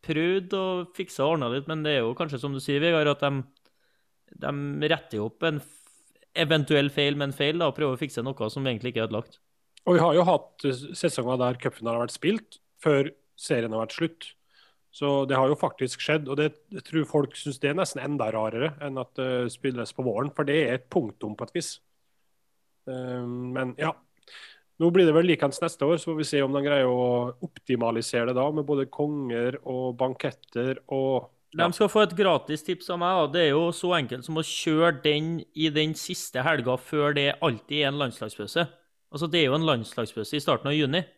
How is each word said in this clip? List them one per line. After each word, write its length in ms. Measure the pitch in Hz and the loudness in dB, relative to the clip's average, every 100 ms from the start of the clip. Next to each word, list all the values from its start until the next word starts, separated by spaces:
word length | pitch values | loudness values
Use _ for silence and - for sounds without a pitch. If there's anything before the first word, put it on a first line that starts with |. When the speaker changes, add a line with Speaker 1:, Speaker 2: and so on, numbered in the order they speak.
Speaker 1:
prøvd 540 | - 156 170 190 185 196 | -2 0 2 0 0 -2
å 80 | 185 180 175 - | -2 -4 -6 -10
fikse 280 | 180 - | -10 0
og 140 | 139 165 | 2 2
ordne 140 | 120 | 0
litt, 160 | 127 143 | -2 -4
men 160 | 156 151 | -4 0
det 100 | 143 | 2
er 80 | |
jo 120 | 113 123 | 0 -2
kanskje 240 | 165 139 | -4 -4
som 140 | 143 135 | -6 -6
du 60 | |
sier, 200 | 135 143 | 0 2
Vegard, 300 | 165 160 147 | 4 4 2
at 100 | 139 | 2
de, 80 | 143 139 131 _ _ _ _ _ _ _ _ - | 0 -2 -6 _ _ _ _ _ _ _ _ -8
de 480 | 143 143 143 143 151 | -6 -4 -6 -4 -2
retter 280 | 160 - 107 | -2 -2 -6
jo 100 | 110 | -6
opp 180 | _ 165 | _ -2
en 140 | 151 | -2
f-, 160 | - - _ _ _ _ _ - | -8 -20 _ _ _ _ _ -2
eventuell 480 | 156 156 139 151 143 | 2 2 4 2 2
feil 240 | 139 143 143 | 2 0 0
med 100 | 139 | -4
en 60 | 135 | 0
feil 220 | 143 160 | 0 2
da, 80 | 160 | -2
og 80 | 135 | 0
prøver 200 | 151 127 | -2 -2
å 40 | |
fikse 220 | 147 - 123 | -4 -6 -6
noe 240 | 131 110 | -4 -4
som 160 | 139 135 | -2 -4
egentlig 260 | 113 123 | -2 -4
ikke 100 | 120 110 | -2 -2
er 40 | |
ødelagt. 300 | 107 - - _ _ _ _ | -4 -6 -20 _ _ _ _
Speaker 2:
Og 140 | - 175 | 2 4
vi 60 | |
har 120 | 165 156 | 6 6
jo 120 | 175 | 4
hatt, 380 | 165 - - 143 | 2 0 -4 -4
eh, 180 | 123 147 185 | -2 -8 -2
sesonger 420 | 175 - 120 127 | -2 0 -2 0
der 180 | 123 123 | 0 0
cupen 280 | 127 - 113 | -4 -4 -4
har 120 | 117 | -2
vært 140 | 120 - | -4 -2
spilt 440 | 156 220 - - _ _ | -2 -2 -6 -20 _ _
før 280 | 160 143 139 - _ _ | 2 2 2 -6 _ _
serien 340 | - 127 113 110 | -2 -2 0 -4
har 100 | 113 | -4
vært 120 | - | -4
slutt. 320 | 165 - - _ _ _ _ _ _ | -6 -6 -20 _ _ _ _ _ _
Så 300 | - 143 139 135 | -4 0 0 2
det 120 | 135 | 4
har 100 | 131 | 4
jo 80 | 147 | 2
faktisk 460 | 165 - 127 - - | 0 -2 -6 -4 0
skjedd, 220 | 156 139 | 0 0
og 80 | 143 | 0
det, 140 | 151 - _ | 0 -2 _
jeg 160 | 190 - | -16 -4
tror 220 | 160 151 | -2 2
folk 280 | 151 135 - | 0 0 -4
synes 200 | 151 131 | -10 -2
det 120 | 143 | -2
er 80 | 151 | 0
nesten 240 | - 139 | -2 -4
enda 240 | 139 147 110 | -6 -2 -2
rarere 460 | 110 110 113 151 143 143 | 0 -2 -2 -4 -4 -8
enn 140 | 131 | -8
at 140 | 127 - | -8 -6
det 320 | 131 127 123 - | -4 -2 -2 -4
spilles 400 | 135 123 113 - | -6 -4 -8 -4
på 100 | 127 | -2
våren, 240 | 107 143 - | -2 -4 -4
for 100 | 143 | 0
det 140 | 147 | 2
er 140 | 131 127 | 2 -2
et 140 | - | -2
punktum 400 | 185 113 - 107 107 | -2 -2 -8 -10 -8
på 120 | 120 | -8
et 80 | 175 | -6
vis. 140 | - - _ _ _ _ _ _ _ _ _ _ - | -8 -12 _ _ _ _ _ _ _ _ _ _ -12
Eh, 380 | 127 127 123 120 | -10 -8 -8 -8
men 480 | 123 127 127 127 123 | -8 -6 -4 -4 -2
ja, 140 | 156 - _ _ _ - - - _ _ | -4 -4 _ _ _ -20 -20 -20 _ _
nå 60 | 170 | 4
blir 160 | 175 170 | 6 6
det 80 | 156 | 6
vel 140 | 175 | 6
likens 300 | 156 143 - | 4 2 0
neste 240 | 170 - 139 | -4 0 0
år, 120 | 170 | 0
så 100 | 170 | -2
får 60 | 156 | -4
vi 80 | 147 | 0
se 140 | 147 | 0
om 120 | 135 143 | 2 0
de 60 | 143 | 2
greier 240 | 143 127 | 2 4
å 420 | 123 123 123 123 - 180 | 4 2 2 -2 -6 -12
optimalisere 840 | - - 123 117 113 110 123 117 | -14 -2 0 2 0 0 0 0
det 40 | 127 | 2
da, 140 | 139 | 0
med 160 | 156 139 | 0 0
både 220 | 143 131 | -2 -2
konger 680 | - 147 147 131 117 120 131 | -2 -2 -2 -4 -2 -2 -4
og 320 | - 127 127 123 | -6 -4 -4 -2
banketter 840 | 131 127 139 - - 120 127 135 - | -2 -2 -6 -8 -10 -4 -2 -4 -4
og, 380 | 135 135 131 - _ _ | -2 0 0 -4 _ _
Speaker 1:
De 80 | 156 | -2
Speaker 2:
ja. 80 | 170 | -2
Speaker 1:
skal 200 | 170 208 | 2 2
få 80 | 214 | 4
et 120 | 208 170 | 2 4
gratis 480 | 196 165 - 151 - | 2 2 0 -6 -4
tips 240 | 175 - | -8 -6
av 80 | 175 | -2
meg, 160 | 175 185 | 2 2
da. 100 | 151 170 | 2 4
Det 80 | 160 | 4
er 60 | |
jo 140 | 143 170 170 | 4 2 0
så 160 | 175 175 | 0 2
enkelt 300 | 123 127 123 | 0 -6 -6
som 140 | 160 | -4
å 40 | 160 | -4
kjøre 500 | - - 156 170 143 151 | -2 2 4 4 4 2
den 300 | 147 160 165 - | 2 0 -4 -8
i 160 | - 160 | -2 0
den 220 | 147 156 156 | 2 0 -2
siste 480 | - 180 - 127 | -8 -8 -6 -2
helga 320 | 139 151 123 127 | 0 2 0 -2
før 340 | - 151 147 143 | -2 0 2 2
det 140 | 143 - 165 | 0 2 0
alltid 380 | 110 - 147 | -2 -4 0
er 80 | 143 | 0
en 100 | 143 | 0
landslagspause. 640 | 135 - 107 - 104 165 156 - _ _ _ | -4 -4 -10 -8 -4 -2 -2 -4 _ _ _
Altså, 160 | 151 165 | -8 -2
det 140 | 165 | 4
er 80 | 139 | 4
jo 80 | 147 | 4
en 80 | 160 | 2
landslagspause 640 | 127 110 - 113 - 107 151 | 0 -2 -6 -6 -6 -4 -4
i 80 | |
starten 280 | 143 131 139 | 0 0 0
av 40 | 151 | 0
juni. 280 | 139 160 180 | 2 0 -4